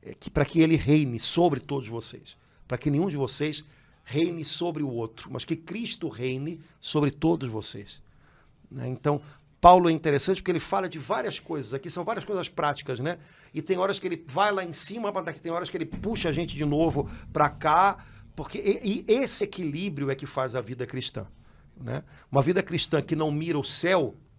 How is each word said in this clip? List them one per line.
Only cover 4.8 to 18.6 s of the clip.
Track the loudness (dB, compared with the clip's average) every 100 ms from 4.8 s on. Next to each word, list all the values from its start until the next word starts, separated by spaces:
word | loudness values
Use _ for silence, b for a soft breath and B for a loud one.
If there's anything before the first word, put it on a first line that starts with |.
o | -4
outro, | -4 -6 -8 -10
mas | -10
que | -6
Cristo | -6 -6 -8 -6 -6 -6
reine | -4 -4 -4 -6 -8 B B
sobre | -2 2 2
todos | 2 0 2 -2
vocês. | -4 -6 -8 -12 -18 b b b b b b -16
Né? | -10 -8
Então, | -2 0 0 B B B _
Paulo | 10 10 8
é |
interessante | 2 2 2 2 0
porque | 0
ele | -2
fala | 0 -2 -2
de | -8
várias | -4 -2 -2 -6
coisas | -6 -6 -4
aqui, | -8 -6
são | -6
várias | -4 -6
coisas | -4 -4 -4
práticas, | -2 0 -2 -6 -4
né? | -4 -6 B B B
E | -10
tem | -2 0
horas | 2 0
que | -4
ele | -6 -6
vai | 0 2
lá | 2
em | -2
cima, | -2 -2 -2 -4
mas | -4 -6
daqui | -8
tem | -4
horas | -4 -4
que | -6
ele |
puxa | -6 -6 -4 -2 -2
a |
gente | -2 -4 -2
de |
novo | 0 2 2 2 -4 B B
pra | 2 2
cá, | 2 4 6 6 2 B B B
porque | -12 -8 -2